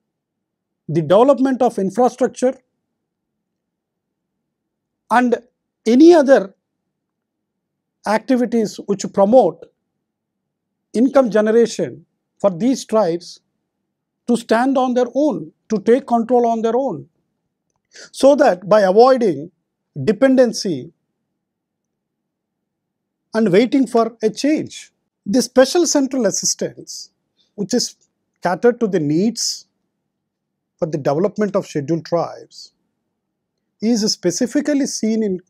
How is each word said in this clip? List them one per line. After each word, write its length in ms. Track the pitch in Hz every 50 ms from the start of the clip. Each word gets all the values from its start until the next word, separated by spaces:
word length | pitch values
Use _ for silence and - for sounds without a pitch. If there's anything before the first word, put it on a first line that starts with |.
| _ _ _ _ _ _ _ _ _ _ _ _ _ _ _ _ _ -
the 140 | 147 170
development 600 | 156 147 180 214 254 285 277 226 269 269 262 -
of 160 | 254 226 - 208
infrastructure 760 | 190 185 190 233 254 240 247 - 262 - - - 254 254 262 - _ _ _ _ _ _ _ _ _ _ _ _ _ _ _ _ _ _ _ _ _ _ _ _ _ _ _ _ _ _ _ _ _ _ _ _ _ _ _ _ _ _ _ _ _ _ _ _ _ -
and 240 | 214 247 247 240 - - - _ _ _ _ _ _ _ -
any 260 | 220 240 254 320 339
other 420 | 349 311 269 269 269 208 190 - _ _ _ _ _ _ _ _ _ _ _ _ _ _ _ _ _ _ _ _ _ _ _ _ _ _ _ _ _ _ -
activities 760 | - 214 226 - - 262 240 247 220 233 233 214 190 - - -
which 180 | - 202 196 - -
promote 540 | - 202 196 208 240 262 214 165 - - - - _ _ _ _ _ _ _ _ _ _ _ _ _ _ _ _ _ _ _ _ _ _ _ _ -
income 360 | 214 254 262 - 269 262 214
generation 760 | 180 214 214 220 220 233 233 226 - - 170 127 113 147 - _ _ _ _ _ _ _
for 120 | - 202
these 340 | 180 160 214 262 262 - -
tribes 540 | - 214 220 202 165 170 208 - - - - _ _ _ _ _ _ _ _ _ _ _ _ _ _ _ _ _
to 100 | - 240
stand 400 | 226 - - 220 226 254 269 269 269
on 160 | 254 254 240
their 120 | 247 254 240 -
own, 380 | 269 302 294 208 - 160 - - _ _ -
to 100 | 220 202
take 260 | 196 226 233 269 269
control 400 | - 240 233 220 233 254 240 240
on 160 | 226 233 226
their 140 | 214 226 226
own, 300 | 247 277 254 175 139 139 - _ _ _ _ _ _ _ _ _ _ _ _ _ _ _ _ _ - - -
so 240 | - - 262 277 294
that 320 | 269 294 233 - - - 170
by 120 | 208 214
avoiding 720 | 196 185 190 220 247 269 269 247 240 196 147 135 156 180 - _ _ _ _ _ _ _ - 147 131
dependency 880 | 208 226 220 269 269 262 254 254 226 - - - 196 151 127 131 - - _ _ _ _ _ _ _ _ _ _ _ _ _ _ _ _ _ _ _ _ _ _ _ _ _ _ _ _ _ _ _ _ _ _ _ _ _ _ _ _ _ _ _ _ _ _ _ -
and 160 | 220 226 196
waiting 340 | 165 202 254 226 294 269 262
for 300 | 214 - 233 226 226 - _
a 80 | 220 220
change. 640 | - - - 285 311 262 139 - - - - - _ _ _ _ _ _ _
The 160 | 202 196 254
special 440 | 240 - - 254 262 262 - 359 330
central 400 | - - 294 269 254 285 262 220
assistance, 840 | 190 170 - - - - - 190 147 - - - - - - - - _ _ _ _ _ _ _ _ _
which 200 | 208 196 - 247
is 220 | 233 - - - _ _ _ _ _ _ _ _ _
catered 380 | - 175 185 175 240 240 240 240
to 60 | 233
the 140 | 196 196 175
needs 640 | 147 143 151 170 202 233 226 - - - - - - _ _ _ _ _ _ _ _ _ _ _ _ _ _ _ _ _ _ _ _ _ _ _
for 80 | 175
the 120 | 156 160 156
development 580 | - 151 139 160 170 196 - 208 214 190 -
of 100 | 196 -
scheduled 380 | - - 156 139 131 165 165 165
tribes, 680 | - 170 170 147 - 117 117 - - - - - - _ _ _ _ _ _ _ _ _ _ _ _ _ _ _ _ _ _ _ _ _ _
is 280 | 208 226 247 208 214 202
specifically 760 | - - - 175 170 - 254 233 - 294 285 294 294 269 247
seen 360 | - - - 220 220 226 220
in, 180 | 220 202 185 175 -